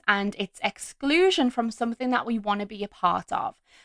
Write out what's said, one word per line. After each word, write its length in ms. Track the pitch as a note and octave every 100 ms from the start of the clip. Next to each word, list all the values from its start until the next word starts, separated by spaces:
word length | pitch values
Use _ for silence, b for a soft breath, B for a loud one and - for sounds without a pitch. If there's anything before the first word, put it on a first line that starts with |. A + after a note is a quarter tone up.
| -
and 300 | G3+ G3+ -
it's 220 | G3 -
exclusion 880 | G3+ - - - C#4 E4 F#4+ F4+ B3
from 220 | B3 A#3
something 380 | - A#3 A#3 B3+
that 160 | B3 A#3
we 120 | A3+
want 220 | G#3 G3+
to 60 | G3+
be 180 | G#3
a 60 | G3+
part 420 | - F3+ F3+ -
of. 300 | - - - _ b